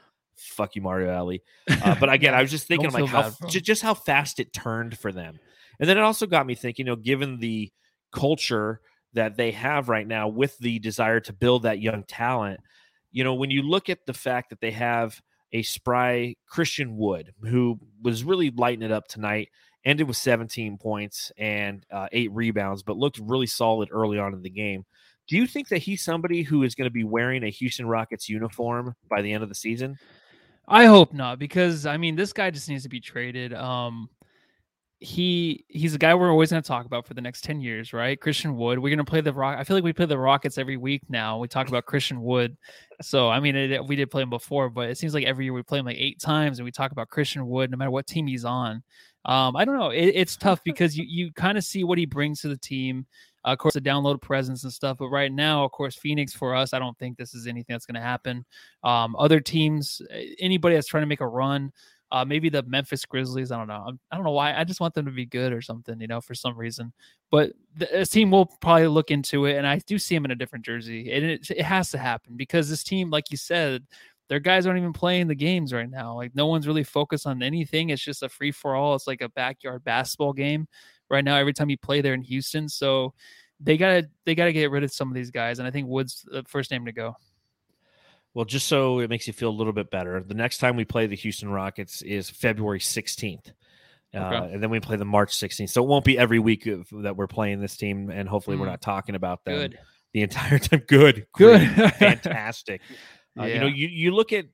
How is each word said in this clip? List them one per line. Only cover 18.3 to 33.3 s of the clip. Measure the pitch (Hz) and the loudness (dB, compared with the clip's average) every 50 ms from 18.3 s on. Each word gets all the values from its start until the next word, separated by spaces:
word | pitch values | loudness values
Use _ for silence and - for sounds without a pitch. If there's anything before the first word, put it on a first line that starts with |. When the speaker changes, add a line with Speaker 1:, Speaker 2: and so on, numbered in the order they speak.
| 190 180 165 139 | 0 2 0 0
Speaker 1:
lighting | 120 120 123 123 123 110 110 | 0 0 0 0 0 -2 -2
it | 110 110 | -2 -2
up | 107 - - | -2 -4 -6
tonight, | - 110 107 104 107 107 104 - _ _ _ _ _ _ - | -10 -6 -4 -2 -2 -4 -4 -8 _ _ _ _ _ _ 0
ended | 131 147 151 156 135 | 0 2 2 0 -2
with | 113 - | -2 -2
seventeen | - 131 120 113 113 110 - 120 113 107 101 | 0 0 0 0 0 -4 -8 -8 -8 -8 -8
points | 98 - 110 107 104 104 98 - - - - - - | -8 -6 -6 -6 -6 -6 -8 -10 -12 -14 -14 -10 -8
and, | 107 107 104 104 104 101 101 98 - - | -6 -4 -4 -4 -4 -6 -8 -10 -14 -12
uh, | 98 98 95 - - | -10 -10 -10 -8 -6
eight | 120 120 104 101 | -6 -6 -4 -4
rebounds, | 113 117 113 104 104 98 95 98 95 95 | -4 -4 -2 -2 -2 -4 -4 -6 -8 -8
but | 104 101 110 | -8 -6 -2
looked | 135 143 - - 107 | -2 -4 -4 -6 -6
really | 107 127 131 127 | -4 -2 -2 -2
solid | 113 - - 120 113 110 110 104 - - | -4 -4 0 0 0 0 0 -2 -4 -2
early | 110 110 107 104 104 | -2 -2 -2 -2 -2
on | 101 98 98 | -4 -4 -6
in | 92 90 | -8 -12
the | 92 | -12
game. | 92 104 107 101 98 95 95 _ _ _ _ _ _ _ _ - | -10 -8 -6 -6 -6 -8 -12 _ _ _ _ _ _ _ _ -2
Do | 147 | 0
you | 202 247 | 0 0
think | - - 294 277 - | 0 -2 -6 -6 -4
that | 202 165 | -4 -4
he's | - 190 202 175 - | -2 -4 -6 -6 -4
somebody | 175 165 170 170 175 175 170 156 | -4 -4 -2 -2 -2 -2 -2 -2
who | 139 156 143 131 | 0 2 2 2
is | 123 - | 0 0
gonna | - 131 123 | -2 -4 -4
be | 117 117 113 | -2 -2 -2
wearing | 107 110 117 120 127 131 127 117 | -2 0 0 0 0 -2 -4 -4
a | 104 | -6
Houston | 104 - 127 123 - - 120 | -6 -6 -6 -6 -6 -6 -4
Rockets | 113 113 113 110 - 113 - - - | -2 -2 -2 -2 -4 -8 -10 -8 -8
uniform | 107 107 113 110 - - 120 117 120 120 123 123 120 - _ - | -6 -6 -6 -6 -6 -6 -4 -4 -4 -4 -6 -8 -12 -14 _ -4
by | 110 104 104 | -4 -2 -2
the | 104 107 | -2 -4
end | 107 110 | -4 -6
of | 101 | -8
the | 104 | -10
season? | - - 110 113 117 131 135 139 - _ _ - _ _ _ _ _ _ _ _ _ _ - | -8 -8 -6 -6 -6 -6 -8 -10 -14 _ _ -20 _ _ _ _ _ _ _ _ _ _ 6
Speaker 2:
I | 202 226 240 | 8 12 12
hope | 220 214 196 160 - - | 12 12 12 12 8 4
not, | 139 127 123 127 127 | -4 -6 -6 -6 -8
because, | 147 143 - 180 180 175 165 151 143 | -8 -4 0 2 2 2 0 -2 -2
I | 151 147 | -4 -2
mean, | 160 170 165 156 | -2 -2 -2 0
this | 165 202 202 - | -2 -2 -2 -2
guy | - 196 185 | -2 -2 -2
just | 156 143 - 156 | -4 -6 -8 -8
needs | 143 135 123 | -8 -8 -8
to | 123 | -10
be | 127 120 | -12 -12
traded. | - - - 123 120 123 | -12 -10 -10 -8 -8 -6